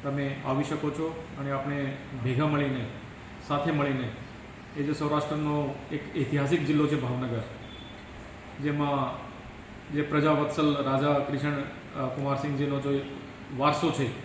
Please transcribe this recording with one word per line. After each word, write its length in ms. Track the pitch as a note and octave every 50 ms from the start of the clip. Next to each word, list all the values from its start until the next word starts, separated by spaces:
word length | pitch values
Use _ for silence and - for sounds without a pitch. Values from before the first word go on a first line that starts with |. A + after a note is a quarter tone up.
| -
તમે 320 | C#3+ C#3 C#3+ C#3 C#3 C#3 C3+ -
આવી 180 | C3 C3 C#3 C#3+
શકો 260 | - D#3 C3+ D3 D3
છો 340 | D3 D#3 D#3+ D#3+ D#3+ - - - - -
અને 120 | C#3 C#3
આપણે 420 | C#3 C3+ C3+ D3 C#3+ C#3+ C#3 C3+ C#3 C3+ - - - C3 A2+
ભેગા 240 | B2+ B2+ B2 D3+ D3+
મળીને, 380 | D3 C#3+ C#3+ C3+ B2+ B2+ A2+ A2+ - - - - - - - - - - - -
સાથે 240 | D3 C#3+ C#3+ E3
મળીને, 380 | D#3 D3 C#3+ C#3+ C3+ C3 B2 A2+ A2 - - - - - - - - - - - - D3+
એ 60 | C#3+
જે 100 | D3 D3+
સૌરાષ્ટ્રનો 800 | D3+ D3+ D3 D3 D3+ D3 - D3+ D3+ D3+ D3+ D3 D3 C#3+ C3+ C3+ - - -
એક 260 | - D#3 - - - D#3+
ઐતિહાસિક 480 | C3+ A#2 D3 C#3+ C#3 C3+ E3+ E3 D3+
જિલ્લો 220 | C3+ D3+ D3 D3+ D3
છે 140 | D3+ C#3
ભાવનગર, 400 | B2+ B2 B2 B2 C3 B2 A2+ A2+ G#2+ - - - - - - - - - - - - - - - - - - - - - - - C#3
જેમાં 640 | D3 D3 D3 D3 C#3+ C#3+ C#3 - - - - - - - - - - - - - - - - - - D3
જે 80 | D3
પ્રજાવત્સલ 760 | D3 D3 D3+ D3+ C#3+ D#3 D3+ C#3+ D3 D3 - - D#3 D3+ C#3+ C#3 C3+
રાજા 300 | C3+ C3+ C3+ C#3+ D3 C#3+ C#3+
કિશન, 420 | C#3+ - D3 C3+ C#3 D3 D3 C#3
અ, 460 | C#3+ - - - - - - - C3+ B2+ -
કુમારસિંહજીનો 640 | - C#3 C#3 C3+ C3+ - D3 C#3+ C3+ D3 C#3+ C#3+ C#3
જે 220 | C3+ C#3+ C#3 C#3 C#3 - - - - - - - - - D3 B2+
વારસો 340 | C3+ D3 D3 - - E3
છે 140 | C#3+ C3 C3+ A2+ G#2 -